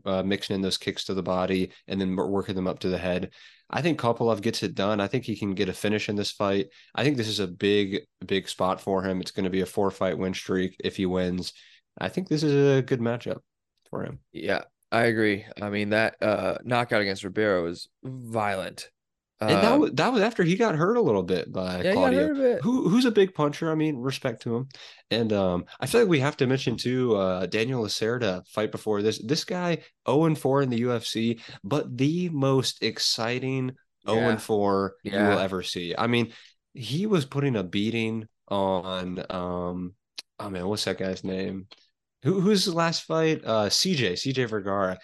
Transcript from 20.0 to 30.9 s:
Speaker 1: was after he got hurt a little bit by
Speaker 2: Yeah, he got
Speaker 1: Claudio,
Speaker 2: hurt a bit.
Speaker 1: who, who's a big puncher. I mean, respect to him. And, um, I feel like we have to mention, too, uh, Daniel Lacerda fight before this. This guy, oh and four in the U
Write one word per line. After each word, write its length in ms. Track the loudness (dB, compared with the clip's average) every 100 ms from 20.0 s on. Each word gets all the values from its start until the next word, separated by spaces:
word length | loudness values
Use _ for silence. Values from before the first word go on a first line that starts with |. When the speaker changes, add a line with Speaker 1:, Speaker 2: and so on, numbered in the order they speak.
| 2
Speaker 1:
was 80 | 4
after 220 | 2 2
he 120 | 2 4
got 200 | 2 2
hurt 200 | 2 4
a 60 |
little 220 | 4 2
bit 280 | 2 -2 -2
by 260 | -4 -4 -2
Speaker 2:
Yeah, 0 |
he 60 |
got 100 | 0 2
Speaker 1:
Claudio, 240 | 4 4
Speaker 2:
hurt 120 | 2
a 80 | 2
bit. 220 | 2 2
Speaker 1:
who, 260 | 0 0 2
who's 160 | 4
a 80 | 4
big 220 | 4 4
puncher. 360 | 4 -2 0 -2
I 60 | 0
mean, 220 | 0 -2
respect 460 | -4 -4 -4 -4
to 120 | -4 -4
him. 140 | -6 -12 -20 -16 -4
And, 220 | -2 2
um, 320 | 2 2 0 -4 -4
I 40 | 2
feel 160 | 4
like 80 | 6
we 120 | 4
have 160 | 2 2
to 100 | 2
mention, 300 | 2 0 -2
too, 400 | 0 2 4 4
uh, 300 | 2 0 0
Daniel 360 | 0 0 0
Lacerda 640 | -2 -2 0 0 0 -2 -4
fight 240 | -4 -2
before 300 | -2 -2 2
this. 160 | 2 0
This 260 | 0 -2
guy, 360 | -2 -2 -2 -2 -6 _ 0
oh 180 | 4 4
and 120 | 2
four 240 | 2 2
in 80 | 2
the 100 | 0
U 140 | 0